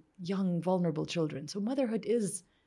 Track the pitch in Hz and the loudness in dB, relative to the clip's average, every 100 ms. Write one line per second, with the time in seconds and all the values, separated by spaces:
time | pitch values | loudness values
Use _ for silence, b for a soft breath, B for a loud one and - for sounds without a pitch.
0 | - - 175 196 190 170 170 185 175 156 | -14 -12 -4 0 2 2 2 2 2 0
1 | 156 170 156 135 151 208 208 277 254 220 | -2 0 0 -2 -8 -4 -2 0 0 0
2 | - 233 202 - - _ | 0 2 0 -4 -12 _